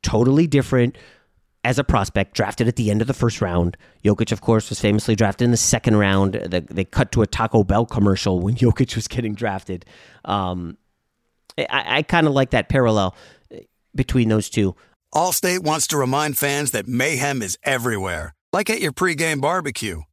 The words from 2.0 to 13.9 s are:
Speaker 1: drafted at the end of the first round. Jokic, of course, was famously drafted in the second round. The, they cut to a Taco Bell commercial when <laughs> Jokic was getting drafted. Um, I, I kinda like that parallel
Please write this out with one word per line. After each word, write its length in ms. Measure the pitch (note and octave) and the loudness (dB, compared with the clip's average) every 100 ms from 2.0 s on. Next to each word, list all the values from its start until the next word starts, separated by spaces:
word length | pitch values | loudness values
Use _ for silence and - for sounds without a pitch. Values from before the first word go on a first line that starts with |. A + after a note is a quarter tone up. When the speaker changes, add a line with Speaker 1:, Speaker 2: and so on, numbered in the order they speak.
| F#2+ - G2 | 0 -2 -2
Speaker 1:
drafted 340 | - G#2 - A2+ | -2 -4 0 0
at 80 | A#2+ | 0
the 140 | G#2+ | 0
end 120 | G#2 | 0
of 60 | A2+ | 0
the 60 | |
first 280 | C3+ A#2+ - | 0 0 0
round. 360 | F#2+ F2 F2 - - _ | -2 0 0 -4 -20 _
Jokic, 280 | G#2 G#2 A2+ | 0 2 0
of 100 | A2 | -2
course, 280 | - A2 - | 2 0 0
was 100 | - | -2
famously 360 | G#2 G#2+ - G#2+ | 0 0 0 0
drafted 300 | G#2+ - A#2+ | 0 2 0
in 60 | |
the 60 | A#2+ | 2
second 400 | - A2+ - G#2 | 2 0 2 4
round. 360 | G2+ G2 G2 | 4 4 2
The, 280 | F#2+ - F2+ | -2 -4 -4
they 240 | D#2 F2+ F#2 | -4 -6 -4
cut 260 | - - | -2 0
to 100 | A#2+ | 0
a 60 | G#2+ | 0
Taco 360 | - A2+ A2+ | 0 0 2
Bell 220 | F#2+ G2+ A#2 | 2 2 0
commercial 540 | A2 G2+ F#2+ - F2+ | 0 2 2 0 0
when 160 | F#2 A#2+ | 0 2
<laughs> 80 | |
Jokic 320 | B2 - B2+ - | 2 2 0 -2
was 120 | - | -6
getting 280 | - A2+ G2+ | -6 -6 -4
drafted. 500 | A2+ F#2+ - F#2 - - - - - | -4 -6 -8 -12 -12 -20 -20 -20 -4
Um, 520 | G2+ F#2 F2+ F2 - _ _ _ _ _ _ _ - | -2 -2 -4 -8 -12 _ _ _ _ _ _ _ -8
I, 400 | - C3+ - C3 | -2 -2 0 -2
I 60 | |
kinda 280 | D#3 E3+ D#3 | 0 2 2
like 200 | C#3 C3 | 2 2
that 180 | A#2 - | 0 0
parallel 460 | C#3 A#2+ G#2+ F#2 - - _ _ - - _ _ | 2 2 2 0 -4 -20 _ _ -20 -20 _ _